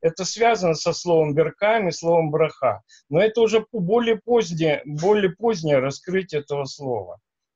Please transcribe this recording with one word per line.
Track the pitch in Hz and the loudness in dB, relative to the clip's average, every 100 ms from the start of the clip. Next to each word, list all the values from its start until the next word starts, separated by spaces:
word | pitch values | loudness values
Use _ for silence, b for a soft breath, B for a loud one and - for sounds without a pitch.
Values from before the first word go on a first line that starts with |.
это | 165 160 | -4 -4
связано | 180 208 233 220 180 | -8 0 2 2 0
со | 156 175 | 0 -2
словом | 165 175 165 151 | -4 2 2 2
«берками», | 147 160 - 208 226 180 | 2 0 0 0 2 0
словом | - 165 170 156 | -2 0 2 2
«браха». | 156 156 - 127 98 _ b - | 0 0 0 -2 -2 _ b -2
Но | 147 | 2
это | 220 226 | 2 2
уже | 220 220 | 2 2
по-, | 220 226 | -2 -4
более | 175 233 226 220 | 0 2 2 -2
позднее, | 226 240 175 160 160 143 | 0 0 0 0 0 0
более | 147 147 185 208 190 | -4 -2 2 2 0
позднее | - 233 190 156 139 | 0 -2 -2 2 2
раскрытие | 135 135 - 190 180 147 | 0 -6 -4 -4 -2 -6
этого | - 143 | -6 -6
слова. | 135 - 135 113 90 87 _ _ _ | -6 -8 -6 -6 -8 -16 _ _ _